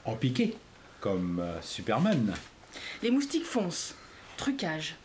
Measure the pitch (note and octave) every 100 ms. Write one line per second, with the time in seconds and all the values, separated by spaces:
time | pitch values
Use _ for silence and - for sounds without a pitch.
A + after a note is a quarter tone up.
0 | - A2+ C3 B2 A3 - - - - -
1 | G#2 F#2+ F2+ F2 F2 E2 - - F2+ A2
2 | G3 E3+ G#2 F2 - - - - - -
3 | A3 C4 C#4 E4 - B3 F#3 E3 - -
4 | - - - - - C4+ F3 D#3 D#3 -